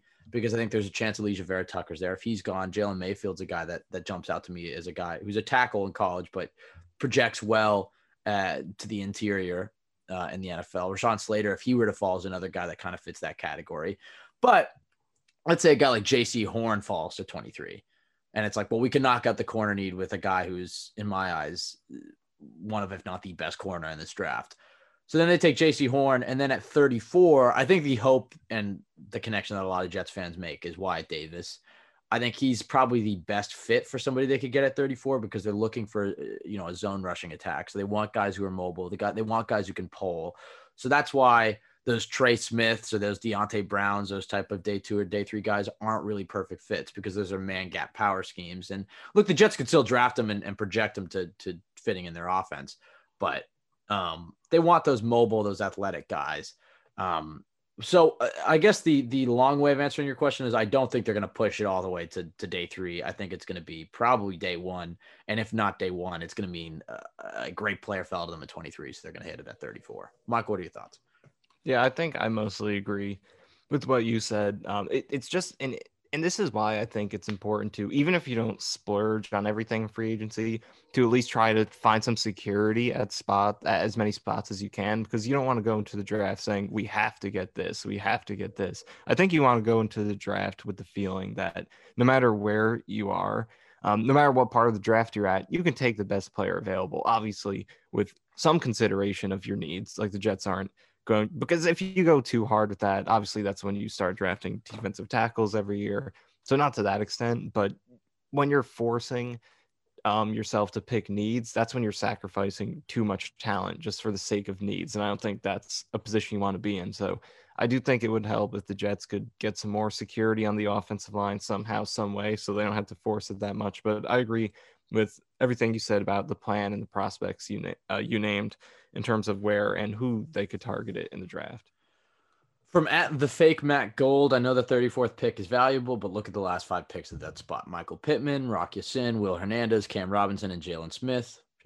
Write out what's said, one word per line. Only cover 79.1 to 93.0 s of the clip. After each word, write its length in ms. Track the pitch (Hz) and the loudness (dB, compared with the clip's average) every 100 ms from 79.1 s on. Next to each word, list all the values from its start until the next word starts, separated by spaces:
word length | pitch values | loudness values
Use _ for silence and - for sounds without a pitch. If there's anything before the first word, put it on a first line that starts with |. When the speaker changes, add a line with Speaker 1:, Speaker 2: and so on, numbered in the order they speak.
| 110 101 | 0 -2
Speaker 2:
on 140 | 101 104 | -2 0
everything 360 | 107 113 110 | -2 -2 -2
in 60 | 110 | -4
free 240 | 110 113 | -4 -4
agency, 480 | 110 107 - 113 113 - - _ | -4 -6 -4 -4 -4 -8 -20 _
to 100 | - | 4
at 60 | 120 | 6
least 220 | 123 117 | 6 4
try 240 | 123 113 | 4 4
to 100 | 110 | 6
find 400 | 107 - 113 110 | 2 2 4 4
some 140 | 117 113 | 4 -2
security 720 | 113 98 - 101 107 110 120 | -2 -6 -2 2 2 2 0
at 200 | 120 107 | 0 -4
spot, 440 | - - 101 101 104 | -4 0 2 2 2
at 160 | - 95 | 0 2
as 160 | 104 110 | 2 0
many 160 | 107 | -2
spots 380 | 104 - 107 - | -2 -4 -4 -4
as 120 | 101 | -8
you 60 | 101 | -8
can, 340 | - 101 107 | -4 -2 -2
because 240 | 110 120 110 | -2 -2 0
you 80 | |
don't 120 | 139 131 | 0 2
wanna 160 | 123 | 0
go 160 | 107 107 | 0 0
into 180 | 101 104 | -2 -6
the 80 | |
draft 380 | 98 104 98 101 | -4 -2 -2 -2
saying, 260 | - 101 101 | -2 -2 -2
"We 140 | 104 | -4
have 340 | 98 104 110 - | -2 0 0 -2
to 100 | 101 | -6
get 240 | 101 92 | -4 -6
this, 320 | - 90 - 104 | -4 -6 -6 -6
we 100 | 101 | -4
have 300 | 101 117 - | 0 -2 -2
to 100 | 98 | -8
get 180 | 95 | -8
this." 300 | - 92 113 - - - | -4 -6 -6 -14 -8 0
I 80 | |
think 180 | 127 190 | 4 6
you 100 | 160 | 6
wanna 200 | 135 120 | 6 6
go 180 | 110 113 | 4 4
into 240 | 110 - | 2 0
the 100 | 104 | -2
draft 520 | 101 - 98 98 92 104 | -4 -4 -2 -2 -6 -10
with 100 | 95 | -10
the 80 | |
feeling 480 | 95 - 95 95 95 | -10 -6 -4 -4 -6
that 320 | 107 90 90 90 _ - - | -4 -4 -6 -12 _ -8 2
no 80 | |
matter 300 | 123 131 123 | 4 6 6
where 500 | 107 104 107 110 117 - | 4 2 2 2 0 -4
you 240 | 104 | -6